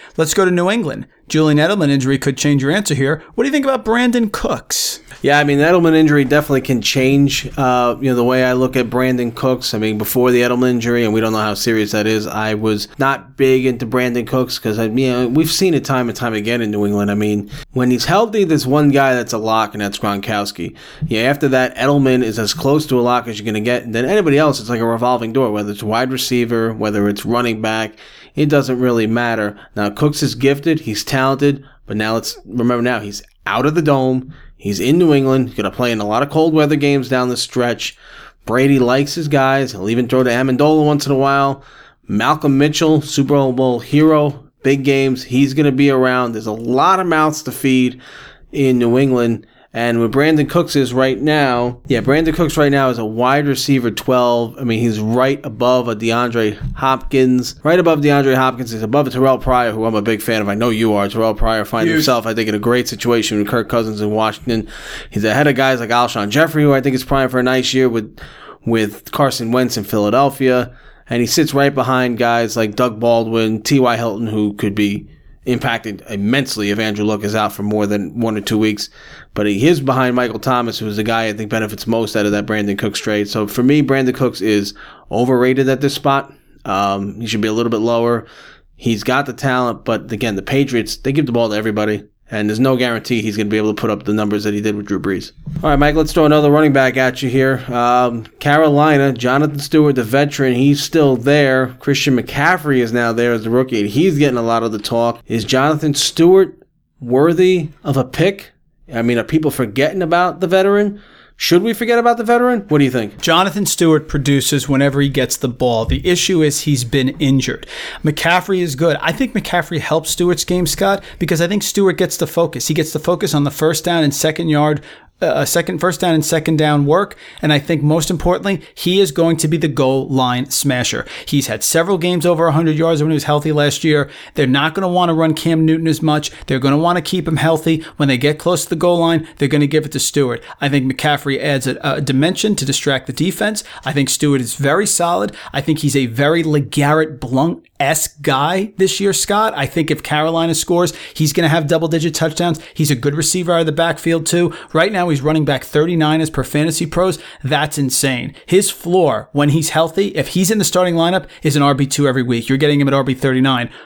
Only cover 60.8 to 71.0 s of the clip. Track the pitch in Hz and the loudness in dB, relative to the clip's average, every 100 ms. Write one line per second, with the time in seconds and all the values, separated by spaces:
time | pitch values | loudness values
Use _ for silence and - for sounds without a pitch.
60.8 | 113 104 101 113 113 107 113 110 101 117 | 2 2 0 0 -2 0 0 0 -2 -2
61.8 | 113 160 151 120 113 110 110 104 110 123 | 0 0 2 0 -2 -2 -2 0 0 0
62.8 | 123 98 120 117 110 107 104 123 107 120 | -2 -4 0 0 0 -2 -2 -2 -2 -2
63.8 | 110 104 104 107 110 104 - 113 - - | -2 -4 -2 0 -2 -4 -4 -4 -4 -12
64.8 | - - - - 107 107 147 127 135 131 | -14 -16 -8 -2 0 2 2 2 0 0
65.8 | 113 117 120 120 104 120 160 151 147 139 | 0 0 0 -2 -2 0 0 2 2 2
66.8 | 135 127 - 135 131 131 123 131 120 131 | 2 -2 -2 -2 0 0 0 0 0 2
67.8 | 127 113 107 - - - - - - 113 | 2 0 -6 -12 -20 -20 -20 -10 -2 0
68.8 | 107 - - - 139 - 113 123 127 120 | 0 -6 -8 -2 0 0 -2 0 0 -4
69.8 | 101 107 104 123 139 139 131 123 120 - | -4 -2 2 2 2 2 0 0 -2 -10
70.8 | - - | -20 -20